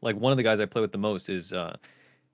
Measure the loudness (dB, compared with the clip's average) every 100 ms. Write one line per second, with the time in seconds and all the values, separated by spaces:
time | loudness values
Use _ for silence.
0 | -4 0 2 4 4 2 2 0 -2 -2
1 | -2 -2 -4 -6 -6 -6 -8 -10 -20 _
2 | _ _ _